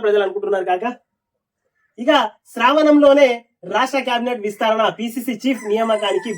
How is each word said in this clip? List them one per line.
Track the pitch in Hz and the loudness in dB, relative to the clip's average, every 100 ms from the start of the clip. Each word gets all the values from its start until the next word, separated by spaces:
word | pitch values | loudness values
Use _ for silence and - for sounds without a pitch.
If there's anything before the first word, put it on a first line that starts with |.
| 220 | 2
ప్రజలు | 208 190 | 2 0
అనుకుంటున్నారు | 196 202 196 180 | -4 -4 -2 -2
కాక. | 180 226 254 _ _ _ _ _ _ _ _ _ - | -2 -4 -8 _ _ _ _ _ _ _ _ _ -6
ఇక | 247 285 220 - _ | 0 2 0 -6 _
శ్రావణంలోనే | - 233 302 302 294 285 277 262 233 - _ 180 208 | -2 2 4 4 6 6 6 4 2 -8 _ -6 -2
రాష్ట్ర | 254 269 254 | -2 -2 -2
కేబినెట్ | 240 240 240 208 | -4 -4 -6 -6
విస్తరణ, | 202 220 220 208 175 | -4 -2 0 0 -2
పీసీసీ | 233 254 247 214 | -8 -6 -6 -4
చీఫ్ | 254 247 208 | -4 -4 -2
నియామకానికి | 214 226 214 208 190 233 | -2 0 -2 -2 -4 -4